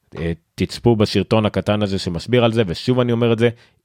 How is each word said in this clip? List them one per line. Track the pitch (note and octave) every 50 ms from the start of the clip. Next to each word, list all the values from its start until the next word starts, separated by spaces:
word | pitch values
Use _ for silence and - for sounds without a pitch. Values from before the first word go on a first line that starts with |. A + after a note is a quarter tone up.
| _ _ -
אה, | - E2 E2+ E2 - _ _ -
תצפו | - F#2 - - - - A#2+ A#2
בסרטון | G#2+ G#2 - - G2+ F#2 - A2 A2 G#2+
הקטן | G2+ - G2 - G#2+ G#2 G#2 G#2
הזה | F#2+ G2 F#2
שמסביר | - F#2+ E2+ D#2+ - A2+ B2 B2 A2+
על | A#2
זה, | A2 A#2 A2
ושוב | E2+ D#2+ - - C3 B2+ B2+
אני | B2 A#2+
אומר | A#2 A#2 A#2+ A#2 A#2
את | A2
זה, | A#2 A#2 A#2 - - _ _ _ -